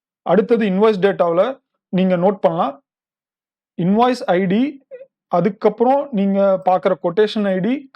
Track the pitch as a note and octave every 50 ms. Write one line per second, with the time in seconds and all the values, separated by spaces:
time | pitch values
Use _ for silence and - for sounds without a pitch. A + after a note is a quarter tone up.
0 | _ _ _ _ _ - E3+ G3 A3+ A#3 A#3+ A3 A3+ G3+ F3+ F#3+ G#3+ A3+ A3 F#3
1 | E3+ G3 F#3 E3 F3+ F3 E3 E3+ G3 B3+ - - _ _ _ _ _ _ - F3+
2 | F#3 F#3 F#3 E3+ F3 G3 G3+ G3+ - F#3 E3 E3 G3 C4 - - _ _ _ _
3 | _ _ _ _ _ _ _ _ _ _ _ _ _ _ _ - E3+ F3+ G3+ A3
4 | A#3+ B3+ B3+ B3 - - F#3 F3+ G3 F#3 F#3 A3 C4 D4 D#4+ - _ _ C5+ B4
5 | C5 - _ _ _ _ - F3 F3 G#3+ G3+ - - G#3+ - - A#3 B3 C4+ C#4+
6 | C#4+ C#4+ C4+ F#3+ G3 G3 G3 G3 G3 G3 F#3+ F#3 - F#3 F#3 F#3 - G3 F#3 -
7 | - F3 E3+ G3 G#3+ G#3 - A3 G#3 G3+ F#3+ F#3 F3 A3 B3+ D4+ - - -